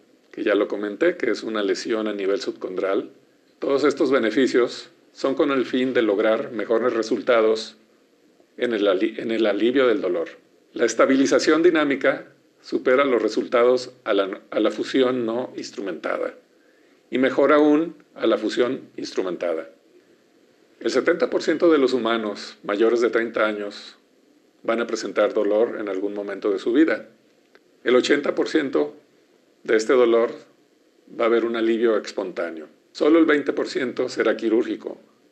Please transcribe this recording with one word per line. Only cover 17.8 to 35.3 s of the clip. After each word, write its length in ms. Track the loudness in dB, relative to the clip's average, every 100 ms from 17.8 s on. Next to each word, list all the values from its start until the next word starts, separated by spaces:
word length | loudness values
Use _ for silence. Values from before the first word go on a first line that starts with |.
| 2 -8 _ -4
a 120 | 0
la 100 | 0
fusión 440 | 0 0 -2 -2 -10 -12
instrumentada. 760 | -10 -6 -6 -4 -4 -4 -6 -18 _ _ _ _ _ _ _ _ _ _
El 120 | -2
setenta 380 | 0 0 0 0
por 140 | -2
ciento 260 | -2 2 4
de 100 | 4
los 120 | 2
humanos 680 | 0 -2 -2 -4 -8 -14 -16
mayores 380 | -6 2 2 2
de 80 | 2
treinta 360 | 0 -2 -2 -2
años 520 | -2 -8 -12 -20 -20 _ _ _ _ _ _
van 160 | -4 -4
a 80 | -2
presentar 460 | -6 -4 0 0
dolor 420 | 2 0 2 0 -2
en 80 | -6
algún 240 | -6 -6
momento 360 | -6 -8 -4 -2
de 100 | -2
su 120 | 0
vida. 380 | 2 2 2 -6 _ _ _ _ _ _ _
El 140 | 2 2
ochenta 380 | 4 0 0 -2
por 120 | 0
ciento 480 | 0 0 -2 -2 -6 _ _ _ _ _ _
de 120 | 0 0
este 160 | 2
dolor 400 | 4 4 4 2 -4 -18 _ _ _ _ _ _ -4
va 60 | 2
a 20 |
haber 160 | 2
un 140 | 0 -2
alivio 400 | 0 2 2 0
espontáneo. 680 | -2 -8 -8 -6 -8 -8 -16 _ _
Solo 280 | 0 4 6
el 60 | 6
veinte 280 | 4 0
por 140 | -4 -4
ciento 420 | -4 -6 -4 -6
será 260 | 0 0 0
quirúrgico. 640 | 2 2 0 -6 -10 -16 _ _ _